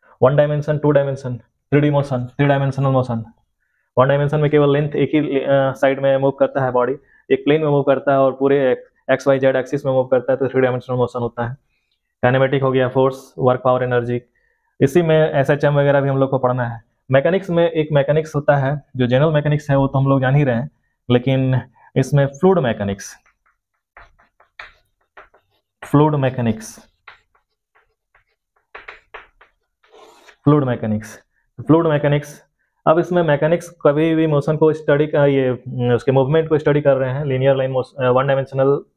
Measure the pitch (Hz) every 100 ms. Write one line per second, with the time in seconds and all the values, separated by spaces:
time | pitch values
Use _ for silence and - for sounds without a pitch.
0 | _ - 127 143 147 147 147 151 147 143
1 | 139 131 123 120 - _ - 143 147 143
2 | 139 127 123 - 143 139 139 131 139 135
3 | 127 117 110 - _ _ _ _ _ -
4 | 135 143 143 151 147 147 143 143 151 147
5 | 139 151 147 139 135 139 135 131 135 135
6 | 139 135 139 135 135 143 131 123 123 143
7 | _ _ - 135 143 151 156 143 135 131
8 | - 135 135 131 135 143 131 123 - _
9 | - 131 143 135 131 131 123 143 143 131
10 | 127 127 120 131 131 131 127 123 - 127
11 | 120 123 117 - 120 131 _ _ _ _
12 | _ _ 123 131 135 139 131 131 127 131
13 | 131 131 - - 131 123 127 127 127 123
14 | 120 123 - _ _ _ _ - 139 175
15 | 165 156 156 147 131 147 147 143 143 143
16 | 139 135 135 131 127 127 117 117 _ _
17 | - 135 170 190 185 170 170 160 151 147
18 | 135 151 156 147 143 143 135 147 - 123
19 | 123 127 160 151 147 147 - 139 135 135
20 | 135 135 131 143 139 117 147 _ _ _
21 | - 123 123 131 131 127 - _ _ 135
22 | 131 147 135 - 185 180 127 110 101 98
23 | - - _ _ _ _ _ _ _ -
24 | - _ _ _ _ - - _ _ _
25 | _ - - _ _ _ _ - - 143
26 | 151 147 131 127 117 110 - - _ _
27 | - - _ _ _ _ _ _ _ _
28 | _ _ _ _ _ _ _ - - -
29 | _ - - _ _ _ _ _ _ -
30 | - - _ _ 147 151 131 113 110 107
31 | 107 - _ _ _ - 120 160 165 147
32 | 147 147 147 - _ _ _ _ - 160
33 | 165 175 165 143 156 170 - - 151 143
34 | 160 160 160 147 143 156 156 156 156 143
35 | 151 156 143 135 127 123 131 131 123 117
36 | - 135 131 160 160 151 151 147 143 131
37 | 131 135 147 131 135 135 131 131 123 -
38 | 127 123 139 135 131 135 135 143 -